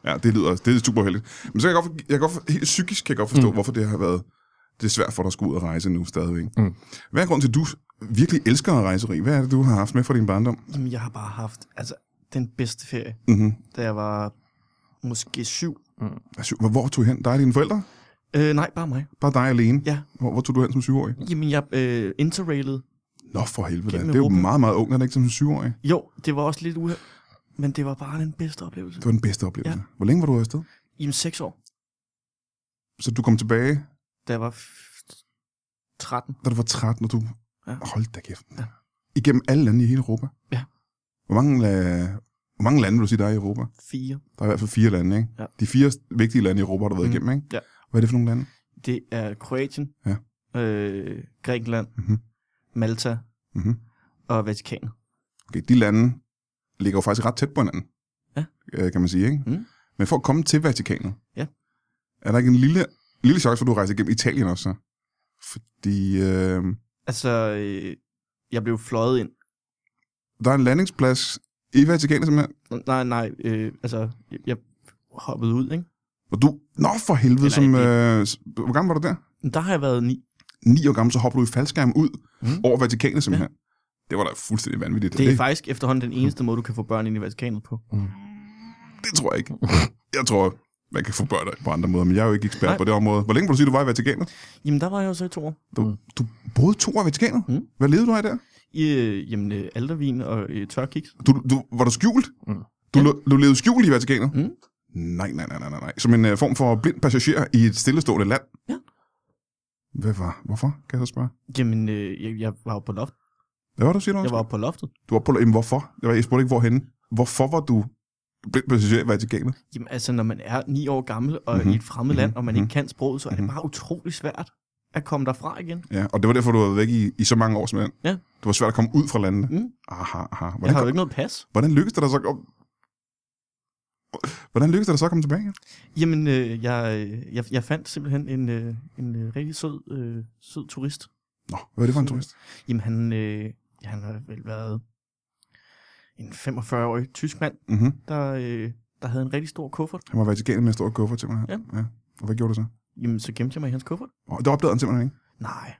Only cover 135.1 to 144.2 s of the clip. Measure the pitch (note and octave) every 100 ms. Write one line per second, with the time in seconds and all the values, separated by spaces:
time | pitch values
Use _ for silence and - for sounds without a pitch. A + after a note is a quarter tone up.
135.1 | E3+ D3 E3 G#3 F#3+ _ - _ - E3
136.1 | D#3 D3+ C3 A#2+ A2+ B2 A#2+ A2+ G#2+ G#2
137.1 | A2+ - A#2+ A#2 B2+ A#2 D#3 - D#3+ C#3+
138.1 | C#3 C#3+ C3 B2 A#2 A#2 A2+ C#3 - B2
139.1 | A#2 A2+ B2 D3+ D3+ D#3 D3 - C#3 A#2
140.1 | A#2 A2+ _ - D#3+ - - C#3 - -
141.1 | _ _ _ - F2 - - A#2+ C#3 C3+
142.1 | B2 C#3 _ - - - A#2 A2 A2+ A#2
143.1 | A2 G#2+ G#2+ G#2+ A2 _ _ G#2+ G#2 G2+
144.1 | G#2+